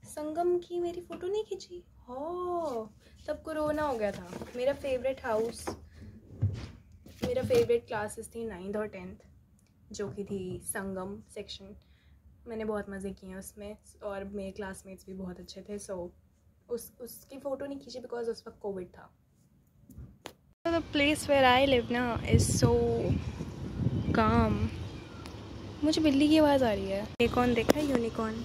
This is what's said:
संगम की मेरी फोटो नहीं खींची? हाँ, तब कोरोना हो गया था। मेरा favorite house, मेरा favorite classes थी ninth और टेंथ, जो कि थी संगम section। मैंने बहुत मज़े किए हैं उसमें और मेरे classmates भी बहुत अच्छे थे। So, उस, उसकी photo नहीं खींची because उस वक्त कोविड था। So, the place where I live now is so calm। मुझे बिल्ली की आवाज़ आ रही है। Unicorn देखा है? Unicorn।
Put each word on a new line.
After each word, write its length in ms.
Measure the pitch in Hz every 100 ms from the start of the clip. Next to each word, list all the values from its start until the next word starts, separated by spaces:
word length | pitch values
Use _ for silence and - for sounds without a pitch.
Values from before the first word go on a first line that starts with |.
संगम 520 | - - 302 311 349 359
की 220 | 349 349
मेरी 200 | 349 349
फोटो 260 | 349 339 359
नहीं 180 | 415
खींची? 380 | 427 381 - 349 - -
हाँ, 920 | - 254 302 359 359 349 320 240 220 - - - -
तब 140 | 302
कोरोना 380 | - 311 302 302
हो 140 | 302 240
गया 120 | 208
था। 160 | 190 175 180 - 240
मेरा 160 | 254
favorite 500 | 277 277 254 254 262
house, 400 | 247 220 226 226 - - - - - - - - - - - - - - - -
मेरा 180 | 254 247
favorite 440 | 233 247 226 233 -
classes 440 | 220 208 220 220
थी 100 | 226 226
ninth 300 | 196 190 208
और 120 | 214
टेंथ, 280 | 196 185 208 - - _ _ _ _ _
जो 160 | 214 202
कि 140 | 208
थी 360 | 196 202 185 175 -
संगम 520 | 220 196 190 190 208 -
section। 400 | - 202 - 196 208 _ _ _ _ - _ -
मैंने 160 | 220
बहुत 260 | 214 208 202
मज़े 200 | 196 196
किए 200 | 190 190
हैं 80 | 185
उसमें 380 | 190 214 202 214 - -
और 220 | 208 196 196
मेरे 240 | 202 190
classmates 540 | 196 196 190 190 185 -
भी 80 |
बहुत 260 | 190 185 180
अच्छे 220 | 175 196
थे। 160 | 190 208
So, 320 | - 185 175 - _ _ _ _ _
उस, 240 | 233 - _
उसकी 380 | 233 - - 277
photo 280 | 277 269 277
नहीं 120 | 277
खींची 220 | 240 247
because 280 | 247 240 233
उस 160 | 220 226
वक्त 120 | 220
कोविड 260 | 208 190 180
था। 240 | - - _ _ _ _ _ _ _ - - - - - - _ _
So, 60 | 339
the 80 | 339 311
place 300 | 294 285 302 -
where 160 | 277
I 200 | 262 247 277
live 220 | 254 226
now 120 | 240 247 226 -
is 120 | 233 - -
so 120 | 240 240 233 - - - - - - - - - - - - -
calm। 360 | 220 233 220 214 220 - - - - - - - - - - -
मुझे 160 | 294 320
बिल्ली 280 | 311 269 302
की 100 | 311
आवाज़ 260 | 302 277
आ 80 | 247
रही 180 | 202 196
है। 100 | 196
Unicorn 540 | 220 - 233 - 247
देखा 240 | 233 226 294
है? 80 | 302
Unicorn। 480 | 254 233 - 220 226